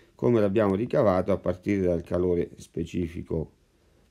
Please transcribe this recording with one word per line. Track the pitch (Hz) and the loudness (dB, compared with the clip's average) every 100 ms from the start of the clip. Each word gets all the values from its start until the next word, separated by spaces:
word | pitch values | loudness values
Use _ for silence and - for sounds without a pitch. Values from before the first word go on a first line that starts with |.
| _ | _
come | - 127 117 | -4 2 2
l'abbiamo | 104 104 101 95 | 2 2 2 2
ricavato | 127 151 110 92 98 | 0 2 2 2 2
a | 92 | -2
partire | 90 90 - 101 | -2 -4 -2 0
dal | 90 85 | 2 0
calore | 85 90 90 87 - - | -2 -2 0 0 -2 -6
specifico, | - - 85 95 85 87 - 85 76 _ _ _ _ _ _ | -12 -8 -6 -4 -6 -6 -6 -6 -6 _ _ _ _ _ _